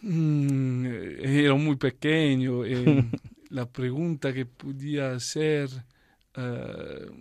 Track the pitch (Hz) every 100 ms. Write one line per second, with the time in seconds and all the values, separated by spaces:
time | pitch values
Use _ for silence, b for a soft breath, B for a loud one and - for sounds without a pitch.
0 | 220 165 156 147 139 135 131 127 127 113
1 | 90 71 135 143 147 139 151 135 135 -
2 | 151 160 147 131 131 123 113 123 123 143
3 | 117 - - - - 135 120 - 127 135
4 | 170 151 139 131 123 - 139 135 143 147
5 | 135 127 - 151 156 151 139 127 - _
6 | _ _ _ - 123 120 120 - 78 -
7 | - -